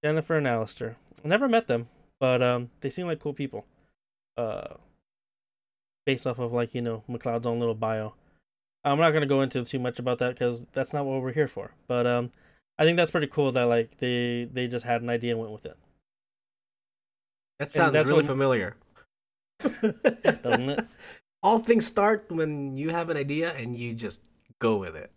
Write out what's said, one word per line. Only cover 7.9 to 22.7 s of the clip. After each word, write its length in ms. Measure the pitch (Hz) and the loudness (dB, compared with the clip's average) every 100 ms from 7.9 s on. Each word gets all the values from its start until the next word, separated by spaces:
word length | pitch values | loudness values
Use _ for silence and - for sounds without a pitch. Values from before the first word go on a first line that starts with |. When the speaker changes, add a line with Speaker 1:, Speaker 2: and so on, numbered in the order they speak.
| 110 107 - _ _ _ _ _ _ | -4 -6 -12 _ _ _ _ _ _
Speaker 1:
I'm 140 | 143 143 | 0 4
not 140 | 165 | 4
gonna 160 | 156 143 | 4 2
go 140 | 139 | 2
into 220 | 135 131 | 2 -2
too 140 | 117 135 | -4 -4
much 200 | 123 123 | -4 -4
about 180 | 127 123 | -2 0
that 180 | 123 123 | -2 0
'cause 280 | 123 117 123 | -2 -2 -8
that's 180 | - 131 | -6 -4
not 140 | 147 139 | -4 -2
what 160 | 135 | -2
we're 100 | 127 | -2
here 140 | 127 139 | 0 0
for. 280 | - 101 _ _ | -2 -12 _ _
But, 200 | 123 120 | 0 2
um, 240 | 120 120 _ _ _ _ - | 0 -2 _ _ _ _ 2
I 40 | |
think 140 | 156 170 | 2 4
that's 140 | 165 | 2
pretty 160 | - 139 | 0 -2
cool 240 | - 139 | 0 2
that, 120 | 127 120 | 2 4
like, 320 | 117 113 _ | 2 0 _
they, 480 | 127 123 120 120 120 | -2 0 -2 -2 -4
they 160 | 123 123 | -6 -4
just 180 | 123 120 | -4 -2
had 180 | 117 | -2
an 60 | 120 | 0
idea 220 | 120 120 | -2 -2
and 60 | 117 | -4
went 120 | 113 | -6
with 120 | 107 76 | -10 -14
it. 100 | 78 _ _ _ _ _ _ _ _ _ _ _ _ _ _ _ _ _ _ | -18 _ _ _ _ _ _ _ _ _ _ _ _ _ _ _ _ _ _
Speaker 2:
That 60 | - | -4
Speaker 1:
And 60 | |
Speaker 2:
sounds 220 | - 165 | 2 4
Speaker 1:
that's 140 | 147 143 | 4 4
Speaker 2:
really 140 | 147 | 4
Speaker 1:
what 20 | 147 | 4
Speaker 2:
familiar. 500 | 131 135 123 92 - _ _ _ _ | 2 2 2 0 -8 _ _ _ _
<laughs> 360 | _ _ _ _ | _ _ _ _
Speaker 1:
Doesn't 1080 | 277 - 220 - 277 226 - 233 240 240 254 | -4 -2 -4 0 0 2 0 0 0 0 0
it? 180 | - 226 _ - - _ _ | -2 -4 _ -20 -20 _ _
Speaker 2:
All 160 | 190 226 | 4 4
things 260 | 226 233 220 | 4 4 4
start 460 | - 202 214 - | 2 2 2 -2
when 440 | 165 156 147 139 | -4 -2 -4 -6